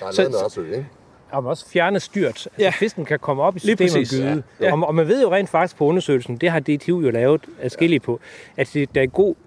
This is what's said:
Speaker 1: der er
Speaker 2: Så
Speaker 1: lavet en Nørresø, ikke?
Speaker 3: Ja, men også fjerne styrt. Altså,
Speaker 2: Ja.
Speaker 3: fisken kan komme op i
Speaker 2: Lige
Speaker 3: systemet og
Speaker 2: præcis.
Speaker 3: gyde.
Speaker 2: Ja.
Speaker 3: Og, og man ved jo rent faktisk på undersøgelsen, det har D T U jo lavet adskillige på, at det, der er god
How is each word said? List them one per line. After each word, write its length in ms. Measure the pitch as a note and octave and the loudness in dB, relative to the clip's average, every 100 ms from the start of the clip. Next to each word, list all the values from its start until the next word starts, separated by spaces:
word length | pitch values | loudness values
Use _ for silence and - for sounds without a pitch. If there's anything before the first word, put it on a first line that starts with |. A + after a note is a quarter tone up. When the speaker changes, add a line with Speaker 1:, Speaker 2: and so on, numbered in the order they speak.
Speaker 1:
der 60 | F#2+ | -6
er 40 | |
Speaker 2:
Så 100 | F#2+ | 0
Speaker 1:
lavet 60 | C3+ | 0
en 60 | A2 | 0
Nørresø, 240 | G#2 G2+ | -2 -6
ikke? 220 | E2 A2+ C#3+ - - _ - | -8 -8 -10 -16 -20 _ -10
Speaker 3:
Ja, 80 | C3+ | -6
men 80 | B2 | -4
også 200 | - - | -6 -4
fjerne 320 | F3+ E3+ G3+ | 0 0 0
styrt. 260 | - G3+ C#3+ | -4 -2 -2
Altså, 220 | - - - | -4 -10 -2
Speaker 2:
Ja. 120 | F#3+ | 0
Speaker 3:
fisken 340 | - G#3+ - | 0 -2 -4
kan 140 | D3 D3 | -4 -4
komme 240 | D3+ C3+ | -2 0
op 140 | E3 F#3 | 0 0
i 20 | |
Speaker 2:
Lige 140 | G3+ A3 | 0 2
Speaker 3:
systemet 160 | F3+ | 2
og 60 | D3+ | 2
Speaker 2:
præcis. 180 | B2+ C3+ | 0 -2
Speaker 3:
gyde. 220 | C3+ D3+ - - | -2 -2 -6 -2
Speaker 2:
Ja. 120 | - | 0
Speaker 3:
Og, 160 | D3 D#3+ | 2 0
og 60 | |
man 140 | D#3+ D#3+ | 2 2
ved 140 | C4 | 4
jo 100 | A3 | 2
rent 160 | F#3+ F#3+ | 2 0
faktisk 280 | D#3+ F3+ - | 0 0 0
på 60 | |
undersøgelsen, 520 | D3 F3+ D3+ C3+ B2 A#2+ | 0 2 2 0 0 -2
det 140 | E3+ | 0
har 100 | E3 | 0
D 180 | D3 D3 | 0 -2
T 80 | - | 0
U 120 | F3 | 0
jo 100 | C#3 | 0
lavet 300 | A#2 B2+ D#3 - - | 2 2 2 -2 -10
adskillige 380 | B2+ - E3 D3 | -8 0 2 2
på, 200 | - A#2 - - - - | 0 -6 -8 -20 -10 -4
at 140 | C3+ | -4
det, 200 | D3 C#3 | -2 -2
der 80 | C#3+ | 0
er 40 | C3 | 0
god 280 | - G3 - | 2 0 0